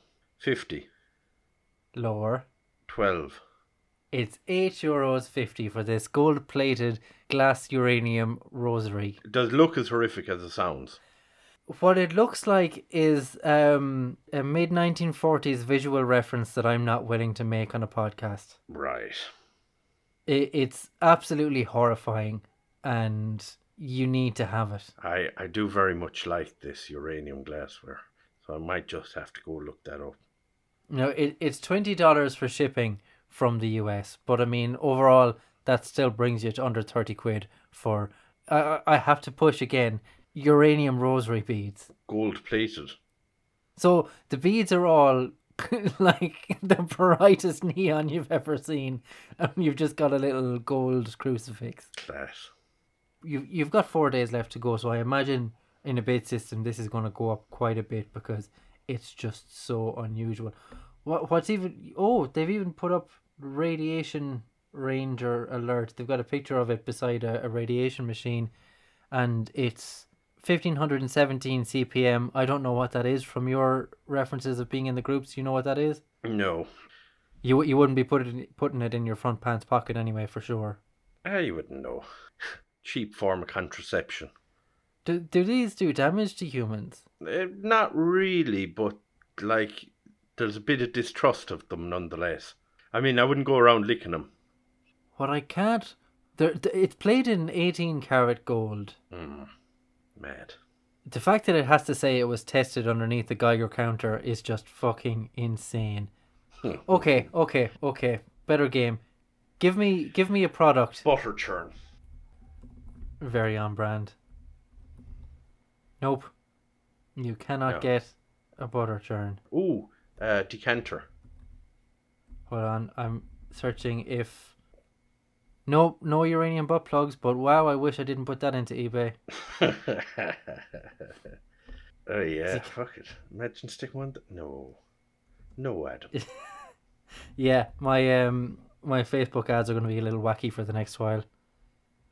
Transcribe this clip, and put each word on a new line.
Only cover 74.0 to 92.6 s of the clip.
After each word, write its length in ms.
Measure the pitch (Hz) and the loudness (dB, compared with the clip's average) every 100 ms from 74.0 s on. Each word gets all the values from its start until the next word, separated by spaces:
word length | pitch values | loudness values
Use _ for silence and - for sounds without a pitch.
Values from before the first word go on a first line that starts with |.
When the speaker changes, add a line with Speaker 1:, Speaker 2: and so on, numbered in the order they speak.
| - | -6
Speaker 2:
references 540 | 139 135 131 135 123 | -4 -2 -4 -4 -4
of 80 | 120 | -4
being 180 | 135 131 | -4 -2
in 80 | |
the 80 | 127 | -4
groups. 340 | 117 139 131 - | -2 -2 -4 -8
You 60 | |
know 100 | 135 | -2
what 120 | 131 | -2
that 120 | 135 139 | 0 0
is? 220 | 151 151 _ _ | 0 -2 _ _
Speaker 1:
No. 420 | 113 107 98 82 80 - - - _ _ _ - | -4 0 0 -2 -6 -14 -20 -20 _ _ _ -8
Speaker 2:
You, 200 | 127 135 | 2 4
you 140 | 151 135 | 6 6
wouldn't 200 | 139 131 | 6 4
be 80 | |
putting, 420 | 127 143 123 123 - - | 2 0 0 -8 -12 -4
putting 260 | 143 127 | -4 -2
it 120 | 117 | -4
in 120 | 120 113 | -4 -4
your 80 | 110 | -4
front 240 | 123 113 | -4 -2
pants 240 | 123 113 | -2 -4
pocket 320 | - 123 - 117 | 0 -2 0 -6
anyway, 300 | 113 110 107 | -4 -6 -8
for 140 | 110 | -10
sure. 380 | - 113 104 101 _ _ _ _ | -6 -6 -6 -10 _ _ _ _
Speaker 1:
I 260 | 180 202 143 | -6 -4 -2
wouldn't 320 | 82 - 69 | -4 -10 -12
know. 200 | 64 62 - - - - | -10 -12 -14 -20 -20 -14
<laughs> 380 | - - _ _ | -14 -14 _ _
Cheap 320 | - 135 104 | -10 -8 -8
form 280 | - 98 92 | -2 0 0
of 60 | 87 | -4
contraception. 800 | 98 90 - - 90 - - 78 _ _ _ _ _ _ _ | -6 -6 -10 -4 -4 -4 -12 -14 _ _ _ _ _ _ _
Speaker 2:
Do, 160 | - 175 | -4 -4
do 240 | 165 180 | 0 2
these 300 | 185 254 226 - | 2 2 0 0
do 160 | 180 | -2
damage 420 | 139 139 196 202 - | 2 2 2 -2 -6
to 100 | 165 | -8
humans? 560 | 127 110 107 - - _ _ 80 | -4 -4 -6 -10 -18 _ _ -6
Speaker 1:
Eh, 180 | 165 185 196 | -4 -6 -6
not 340 | 214 226 - | 2 2 2
really, 720 | 151 165 185 190 180 139 98 90 | 2 2 4 2 2 2 0 -4
but, 300 | 110 107 104 _ _ _ - | -2 -4 -4 _ _ _ -8
like, 500 | 104 110 107 - - _ _ _ _ - | -2 0 0 -6 -20 _ _ _ _ -4
there's 200 | 113 107 | -4 -4
a 40 | |
bit 220 | 107 139 | -2 0
of 100 | 120 | 0
distrust 580 | 120 117 - 139 - - | -2 -6 2 2 2 -6
of 160 | 85 - | -12 -10
them 200 | 82 87 | -10 -6
nonetheless. 640 | 87 85 82 87 76 - - | -6 -6 -4 -4 -4 -12 -20